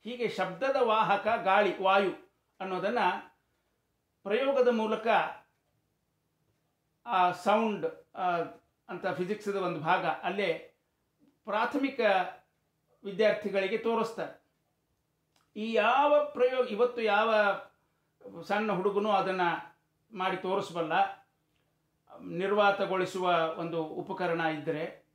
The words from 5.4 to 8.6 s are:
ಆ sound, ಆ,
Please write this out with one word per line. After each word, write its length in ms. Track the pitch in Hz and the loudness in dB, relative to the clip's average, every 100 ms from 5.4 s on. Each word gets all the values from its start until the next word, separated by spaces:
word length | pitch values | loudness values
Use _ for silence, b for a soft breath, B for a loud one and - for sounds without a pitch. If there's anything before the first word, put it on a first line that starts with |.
| _ _ _ _ _ _ _ _ _ _ _ _ _ _ _ _ - | _ _ _ _ _ _ _ _ _ _ _ _ _ _ _ _ -2
ಆ 260 | 190 180 | 4 4
sound, 840 | 175 - 214 220 196 165 - _ - | 2 2 4 2 -2 -4 -8 _ -4
ಆ, 260 | 185 170 143 - | -2 0 -4 -10